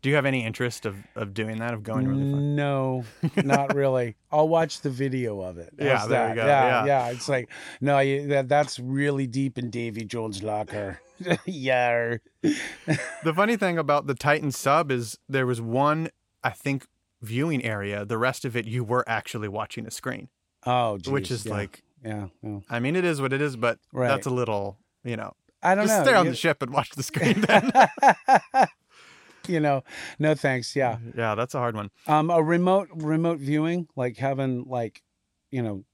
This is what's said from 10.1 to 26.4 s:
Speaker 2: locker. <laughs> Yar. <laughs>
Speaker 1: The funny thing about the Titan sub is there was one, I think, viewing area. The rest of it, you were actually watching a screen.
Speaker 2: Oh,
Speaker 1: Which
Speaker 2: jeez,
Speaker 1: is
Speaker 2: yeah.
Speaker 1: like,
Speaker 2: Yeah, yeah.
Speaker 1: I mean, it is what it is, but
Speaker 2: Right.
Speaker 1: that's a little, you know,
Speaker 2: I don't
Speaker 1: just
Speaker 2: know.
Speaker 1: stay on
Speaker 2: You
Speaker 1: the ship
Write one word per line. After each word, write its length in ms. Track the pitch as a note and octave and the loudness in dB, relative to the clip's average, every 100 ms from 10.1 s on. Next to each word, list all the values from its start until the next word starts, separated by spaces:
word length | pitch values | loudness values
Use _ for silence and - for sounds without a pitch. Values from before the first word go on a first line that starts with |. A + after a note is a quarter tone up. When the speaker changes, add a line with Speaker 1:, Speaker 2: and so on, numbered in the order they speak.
| A#2+ A2 G2 | -6 -6 -6
Speaker 2:
locker. 580 | G#2+ G#2+ G#2+ G#2 G2 F2 _ _ F3+ | -4 -4 -4 -6 -6 -10 _ _ -2
<laughs> 200 | E3+ - | -2 -2
Yar. 760 | E3+ C3 B2+ B2 A#2+ A#2 A#2 _ _ | -6 0 2 2 0 0 -4 _ _
<laughs> 80 | - D4 - - - D3 - - | -2 -2 -6 -12 -4 -2 -2 -4
Speaker 1:
The 100 | D#3+ | -2
funny 240 | D#3+ G#3 A3+ | 2 2 2
thing 200 | F#3+ E3+ | 2 0
about 260 | D3 D3 C#3+ | 2 2 2
the 80 | |
Titan 380 | C3 D3+ D3+ D3 | -2 2 2 0
sub 400 | B2+ C3+ D3 D#3+ | -2 2 2 2
is 260 | B2+ A2+ - _ | -2 -4 -12 _
there 180 | C3+ B2+ | -2 0
was 120 | A#2+ | -2
one, 500 | A#2 A#2+ C#3+ D#3 D#3+ _ _ _ | -2 0 2 0 -4 _ _ _
I 80 | B2 | -6
think, 340 | - C#3+ C3+ - _ _ _ | -4 -4 -4 -6 _ _ _
viewing 440 | G#2+ A#2+ D#3 C#3+ A#2 | -8 -2 0 -2 -2
area. 400 | G#2+ G2+ G2+ G#2 | -4 -4 -6 -4
The 120 | A2+ | 0
rest 260 | B2 B2+ C3+ | 0 -2 -4
of 100 | A#2 | -4
it, 100 | A2+ | -4
you 160 | A#2+ | -6
were 200 | A2 B2 A#2+ | 0 0 0
actually 380 | A2 - A#2 G#2 | -4 -4 -8 -6
watching 360 | G#2 G#2+ - A2+ | -6 -8 -10 -12
a 40 | |
screen. 380 | - C3 A2+ - _ _ _ - | -10 -10 -10 -12 _ _ _ -2
Speaker 2:
Oh, 340 | B2 A#2 G2+ F2 | 0 0 -2 -2
Speaker 1:
Which 200 | C#3 F#2 | -4 -2
Speaker 2:
jeez, 20 | |
Speaker 1:
is 140 | A#2+ G#2 | -6 -4
Speaker 2:
yeah. 40 | |
Speaker 1:
like, 300 | G#2+ G2+ - _ _ A#2 | -6 -6 -10 _ _ -10
Speaker 2:
Yeah, 220 | G#2+ G2 _ | -8 -10 _
yeah. 160 | A2 G2+ - | -10 -10 -6
Speaker 1:
I 100 | A#2+ | -4
mean, 160 | B2+ F3 | -2 0
it 80 | |
is 160 | F3+ D3+ | 0 0
what 140 | C3+ | -2
it 80 | C3+ | 0
is, 160 | D3 B2 | -2 0
but 220 | A#2 A#2 _ | -2 -2 _
Speaker 2:
Right. 160 | C3 B2 | -2 0
Speaker 1:
that's 200 | C3+ C#3+ | 0 0
a 20 | |
little, 480 | B2+ A#2 G#2 G2 G2+ _ _ | -2 0 -2 -4 -10 _ _
you 140 | A#2+ A2+ | -10 -8
know, 160 | G2+ - _ _ | -10 -14 _ _
Speaker 2:
I 100 | E3+ F#3+ | 2 4
don't 120 | G#3+ | 4
Speaker 1:
just 100 | G#3+ | 4
Speaker 2:
know. 40 | E3+ | 6
Speaker 1:
stay 80 | |
on 120 | A3+ E3+ | 6 4
Speaker 2:
You 60 | |
Speaker 1:
the 60 | |
ship 240 | A#2+ | 2